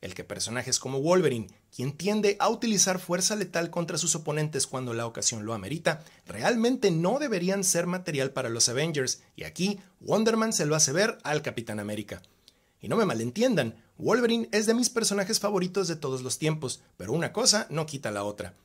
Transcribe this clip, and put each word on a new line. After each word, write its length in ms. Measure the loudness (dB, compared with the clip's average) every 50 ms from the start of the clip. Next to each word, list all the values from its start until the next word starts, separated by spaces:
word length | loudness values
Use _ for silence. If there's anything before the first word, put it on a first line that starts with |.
el 120 | -12 -12 -10
que 120 | -10 -10
personajes 520 | -8 -6 -6 -4 -4 -4 -4 -2 0 -2
como 240 | -2 0 -2 -2 0
Wolverine, 460 | 4 4 6 6 6 4 2 0 -4 -8 -12 _ _ _ -8
quien 220 | -6 -6 -6 -4
tiende 400 | -4 -2 0 0 2 2 2 2 4
a 100 | 2 2
utilizar 500 | 2 2 0 2 4 4 4 2 2 -2
fuerza 380 | -2 -2 -2 0 0 0 0
letal 320 | -2 -4 -4 -2 -2 -2 -2
contra 280 | -2 -4 -4 -2 -2
sus 180 | -2 0 0 -2
oponentes 520 | -2 -2 -2 -2 0 0 0 0 -2 -2
cuando 260 | -2 -4 -6 -4 -4 -4
la 120 | -4 -4
ocasión 400 | -6 -4 -2 -2 -2 -2 -2 -4
lo 80 | -6 -6
amerita, 500 | -6 -6 -6 -6 -2 0 -2 -2 -2 -6 -18 -20 -20 _
realmente 640 | -14 -6 -2 0 2 2 4 4 2 2 4 4 4
no 260 | 4 4 2 2 2
deberían 460 | 2 0 0 -2 0 0 0 0 0 2
ser 240 | 2 2 2 0
material 440 | 0 -2 -4 -4 -4 -2 -2 -2 -2
para 180 | -2 -4 -4 -2
los 180 | 0 0 0
Avengers, 540 | 2 2 0 0 0 0 -2 -2 -2 -2 -6 -8 _ _
y 80 | -14 -14
aquí 340 | -10 -4 -2 0 0 -2 -2 -8 -20 _ -10
Wonder 340 | -2 0 2 4 4 4 4
Man 160 | 2 2 2
se 140 | 0 0 2
lo 100 | 2 2
hace 160 | 4 4 4
ver 260 | 4 4 2 2 0 -4 -4
al 180 | -2 -2 -2
Capitán 380 | -2 -4 -6 -6 -6 -6 -6 -6
América. 420 | -4 -4 -4 -6 -6 -8 -10 -14 -14 _ _ _ _ _ -20 _ _ _ _ _
Y 80 | -6 -2
no 80 | 0
me 80 | 2 2
malentiendan, 680 | 2 0 0 -2 -2 0 2 2 4 4 2 0 0 -4 -10 -18 _ _
Wolverine 520 | -4 0 2 4 4 4 4 2 0 0 0
es 140 | 0 0 2
de 80 | 2 2
mis 160 | 2 2 0
personajes 500 | 0 0 0 0 2 0 0 0 0 -2
favoritos 480 | 0 0 0 0 0 0 0 -2 -2
de 80 | -2 -2
todos 280 | -4 -4 -4 -4 -4 -4
los 160 | -4 -4 0
tiempos, 440 | 0 0 0 0 -2 -6 -6 -8 _ _ _
pero 160 | -10 -6 -2 -2
una 180 | 0 0 -2
cosa 360 | 0 2 4 4 4 2 2 -2
no 160 | -4 -4 -4
quita 260 | -4 -6 -6 -6 -4
la 140 | -4 -2 -4
otra. 320 | -4 -6 -8 -10 -12 -14 _